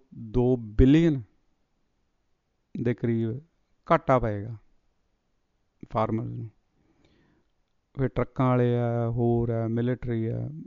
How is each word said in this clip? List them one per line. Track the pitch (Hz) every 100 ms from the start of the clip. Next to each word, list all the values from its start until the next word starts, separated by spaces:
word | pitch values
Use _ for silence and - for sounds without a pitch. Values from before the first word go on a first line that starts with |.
| _
ਦੋ | - 113 120 123 127
ਬਿਲੀਅਨ | 110 107 131 156 165 135 107 _ _ _ _ _ _ _ _ _ _ _ _ _ _ -
ਦੇ | 123
ਕਰੀਬ | 120 117 117 113 123 - _ _ _ -
ਘਾਟਾ | 165 - 127
ਪਏਗਾ | 117 104 110 110 _ _ _ _ _ _ _ _ _ _ _ _ -
ਫਾਰਮਰਜ਼ | 113 110 110 117
ਨੂੰ। | 120 113 - _ _ _ _ _ _ _ _ _ _ _ _ _ 135
ਫਿਰ | 127
ਟਰੱਕਾਂ | - 120 - 127
ਵਾਲੇ | 123 120 120
ਆ, | 117 117 117
ਹੋਰ | 120 120 117 117
ਆ, | 113 113
ਮਿਲਟਰੀ | 117 120 123 120 117 113
ਆ, | 117 120 156